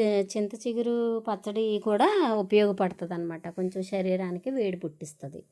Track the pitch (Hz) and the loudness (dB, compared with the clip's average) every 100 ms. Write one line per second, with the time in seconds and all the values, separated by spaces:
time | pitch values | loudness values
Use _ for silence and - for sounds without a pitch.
0 | 214 202 196 220 208 220 247 233 233 240 | 2 2 0 -2 -4 -4 -4 -2 0 0
1 | 233 226 220 196 214 208 220 208 214 208 | 0 -2 -2 -4 -4 -2 0 0 2 4
2 | 330 415 277 214 190 208 208 196 185 - | 4 4 2 2 4 4 4 4 0 -2
3 | 170 175 170 165 170 175 185 190 190 196 | -8 -6 -6 -8 -10 -4 -4 -4 -4 -2
4 | 185 185 185 180 262 269 202 180 170 - | 0 0 -2 -6 -4 -2 -2 -2 -8 -10
5 | 151 - 139 156 - | -14 -14 -14 -14 -20